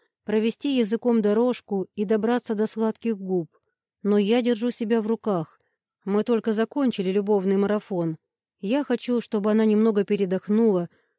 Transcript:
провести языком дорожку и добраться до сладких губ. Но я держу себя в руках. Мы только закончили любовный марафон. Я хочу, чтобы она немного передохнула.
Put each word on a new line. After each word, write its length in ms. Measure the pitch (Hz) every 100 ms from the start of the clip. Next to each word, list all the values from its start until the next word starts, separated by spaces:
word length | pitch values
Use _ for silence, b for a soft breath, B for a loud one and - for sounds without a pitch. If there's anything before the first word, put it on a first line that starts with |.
| _ _
провести 540 | - 214 220 - 285 254
языком 440 | 208 226 240 226
дорожку 640 | 208 214 247 233 - 196 - -
и 80 |
добраться 500 | 196 220 226 247 -
до 140 | 208 214
сладких 500 | 220 220 - 226 196
губ. 300 | 190 180 160 _ _ _ _ _
Но 120 | 196 208
я 260 | 196 247
держу 280 | 240 220 240
себя 300 | - 220 233
в 80 | 214
руках. 520 | 226 220 180 156 _ _ _ _ _
Мы 180 | 190 208
только 300 | 214 226 226
закончили 580 | 214 226 285 262 - 185
любовный 460 | 202 202 202 190 196
марафон. 600 | 202 208 - 180 165 160 _ _ _ -
Я 240 | 196 277
хочу, 360 | 262 240 - 240
чтобы 300 | - 214 208
она 140 | 214
немного 400 | 220 214 220 208
передохнула. 840 | 196 202 185 185 - 214 226 180 170 _ _